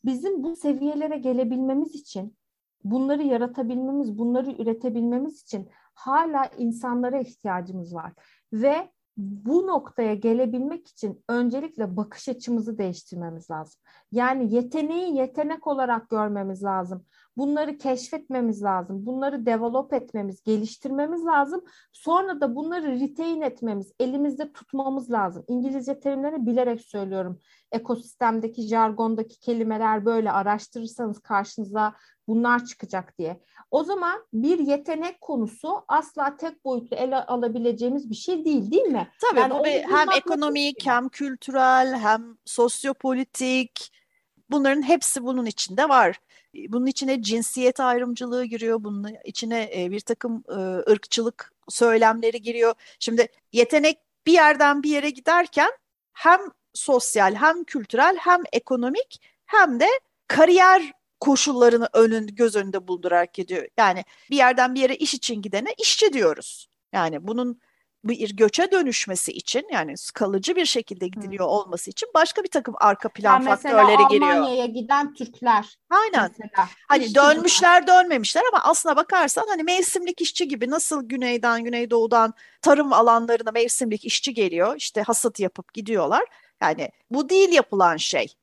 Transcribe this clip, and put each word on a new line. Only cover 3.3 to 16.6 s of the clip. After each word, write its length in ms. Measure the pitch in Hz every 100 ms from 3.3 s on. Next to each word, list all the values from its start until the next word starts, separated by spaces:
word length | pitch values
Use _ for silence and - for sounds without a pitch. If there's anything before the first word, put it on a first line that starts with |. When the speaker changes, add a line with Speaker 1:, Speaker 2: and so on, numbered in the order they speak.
| 240 240 247 240 247 262 277 254 208
Speaker 1:
bunları 340 | 233 247 262
üretebilmemiz 920 | 254 226 226 254 226 233 240 294 -
için 280 | _ 202 185 _ _
hala 520 | _ - 285 330 285 262 -
insanlara 640 | 233 233 247 240 247 269
ihtiyacımız 760 | 247 _ 214 180 180 190 170 175
var. 180 | 165 _ _ _ _
Ve 380 | 220 262 302 381 _ _ -
bu 500 | 196 202 214 330 381
noktaya 480 | 359 269 - 220 208
gelebilmek 720 | 226 226 254 247 269 339 _
için 360 | _ 214 - -
öncelikle 680 | 240 247 254 311 262 208 185
bakış 320 | 208 - -
açımızı 480 | 247 - 233 220 220
değiştirmemiz 760 | 190 175 _ 175 170 165 170
lazım. 300 | 160 156 _ _ _ _
Yani 420 | 220 247 269 233
yeteneği 640 | 233 247 311 302 330 359 285
yetenek 500 | 262 262 302 320 320
olarak 420 | 277 254 226 233
görmemiz 540 | 220 214 202 190 190